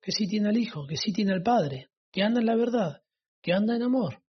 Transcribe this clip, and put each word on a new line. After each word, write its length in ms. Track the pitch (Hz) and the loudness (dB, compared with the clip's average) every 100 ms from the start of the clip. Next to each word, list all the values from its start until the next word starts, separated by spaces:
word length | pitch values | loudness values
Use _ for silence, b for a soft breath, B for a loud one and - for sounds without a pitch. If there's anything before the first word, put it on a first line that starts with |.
que 120 | - | -6
sí 160 | - 202 | -4 -2
tiene 220 | 214 208 | 0 2
al 80 | 220 | 0
Hijo, 280 | 220 151 139 | 0 -6 -8
que 100 | 151 | -6
sí 160 | - | -4
tiene 200 | 196 196 | 0 0
al 100 | 190 | 0
Padre, 460 | 196 240 151 131 - _ _ | 2 2 2 -4 -12 _ _
que 100 | 190 | -2
anda 180 | 208 240 | 0 2
en 60 | 226 | 2
la 100 | 226 | 2
verdad, 460 | 240 240 175 139 _ _ _ _ | 2 0 -2 -4 _ _ _ _
que 100 | - | -2
anda 220 | 185 214 | 0 2
en 80 | 233 | 0
amor, 400 | 247 262 175 - _ | 0 0 0 -6 _